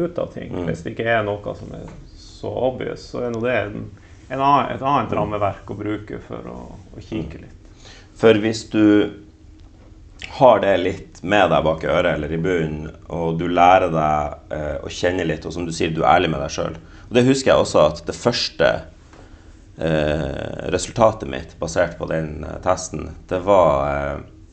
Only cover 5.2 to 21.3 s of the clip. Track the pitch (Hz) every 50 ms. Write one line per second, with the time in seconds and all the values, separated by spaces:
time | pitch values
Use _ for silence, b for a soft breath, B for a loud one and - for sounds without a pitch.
5.2 | 104 104 107 104 104 95 90 - - 113 117 - - 104 107 101 104 - 62 58
6.2 | - - 58 58 58 58 60 62 62 58 - - - - - - - - - 82
7.2 | 80 - - - 95 - - - - B B B B B B B B B B -
8.2 | 139 117 110 104 107 110 110 110 - - - 110 107 104 104 104 101 101 - -
9.2 | - - - - - - - - - - - - - - - - - - - -
10.2 | - - - - 139 123 110 98 98 98 98 87 90 92 98 95 - - - -
11.2 | - 90 101 104 92 85 78 73 76 78 80 78 - 69 73 87 90 85 76 76
12.2 | 76 73 82 82 82 92 90 85 80 78 76 76 76 76 - - - - - 85
13.2 | 85 82 82 82 87 87 87 87 87 90 92 95 92 85 80 78 76 76 76 73
14.2 | 73 73 - - - - - 76 76 73 71 - - - - - - 87 90 92
15.2 | 87 80 76 78 - 80 78 87 87 82 80 - 92 82 80 80 67 60 82 90
16.2 | 90 82 76 69 71 76 - - 82 76 80 - B B B B B B 104 123
17.2 | 123 131 135 135 - 98 - 80 - - - 92 76 78 82 - - - - -
18.2 | - 117 123 - - - - - - 60 55 - - - b b b b b b
19.2 | b b b b b b b b b b - - 80 80 80 78 76 76 76 78
20.2 | 69 69 67 - 73 - - - - - 87 90 - - - 117 113 107 104 -
21.2 | - 69